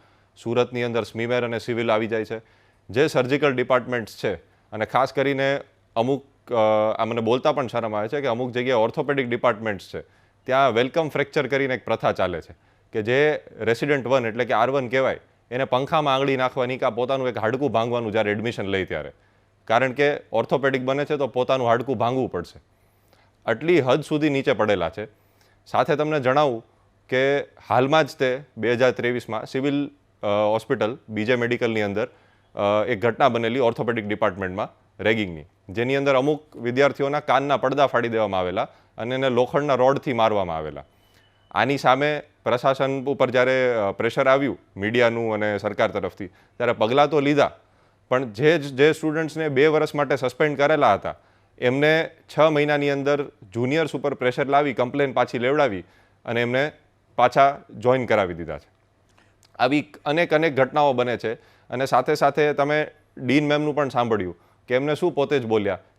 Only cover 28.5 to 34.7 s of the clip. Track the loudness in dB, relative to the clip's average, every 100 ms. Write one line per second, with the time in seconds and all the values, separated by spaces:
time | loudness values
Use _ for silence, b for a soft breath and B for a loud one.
28.5 | -4 -2 2 2 2 -2 -4 -6 -10 -6
29.5 | -4 -2 -2 -4 -10 _ _ -2 2 2
30.5 | 0 -2 -2 -2 -4 -8 -4 0 0 0
31.5 | 0 0 0 -2 -2 -6 b b b b
32.5 | -2 0 2 0 0 -2 2 2 2 0
33.5 | 2 0 0 -4 -4 -4 -2 -2 -2 -6
34.5 | -6 -8